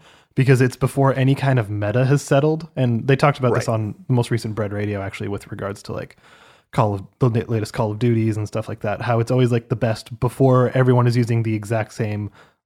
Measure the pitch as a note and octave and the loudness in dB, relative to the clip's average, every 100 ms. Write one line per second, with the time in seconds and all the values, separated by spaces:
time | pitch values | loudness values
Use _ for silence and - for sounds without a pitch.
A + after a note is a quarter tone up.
0 | _ _ _ - B2 B2+ B2+ - C3 C#3 | _ _ _ 0 4 4 4 0 -2 2
1 | C3+ B2+ C3 C#3 C#3 B2+ G#2 G#2 G#2 B2 | 2 2 2 2 2 0 0 -4 -2 0
2 | C3 C#3+ - C#3 D3+ D#3+ E3 - B2 A2+ | 2 0 2 2 2 0 -4 -2 0 0
3 | B2 C3+ D3 C#3 B2+ A2+ A#2 A2+ G#2+ - | 0 0 0 0 0 0 0 -2 -4 -8
4 | - B2 A#2+ A#2 A2+ G#2+ G#2+ G#2 G#2 G2+ | -2 0 0 -2 -4 -6 -6 -4 -4 -4
5 | G2 - G#2 G2+ - G2 G2+ G#2 - - | -8 -8 -8 -8 -10 -10 -8 -10 -10 -10
6 | - _ _ - - _ _ - A2 G2+ | -12 _ _ -20 -20 _ _ 0 0 0
7 | F2 - B2+ A2+ - A#2 G#2 - A2 G#2+ | -8 0 0 2 0 -2 -4 -2 -2 0
8 | A#2+ A2+ A2 G#2+ G#2 A2 G#2+ A2 G#2+ G2+ | 0 2 0 -2 -4 -6 -8 -8 -6 -4
9 | A2+ A#2 A2+ B2+ B2 A#2+ - A#2 A#2 A2 | 0 0 2 2 2 2 -2 -2 -2 -4
10 | - A#2+ A#2+ - C3 B2+ A#2+ C3 B2+ B2 | -8 -4 -4 2 4 6 4 2 4 4
11 | A#2+ A#2 A#2 A#2 A2+ G#2+ G2+ A2+ A2+ - | 4 2 2 0 0 -2 -2 -4 -4 -6
12 | G#2+ G#2 G#2 - - _ | -6 -4 -8 -12 -20 _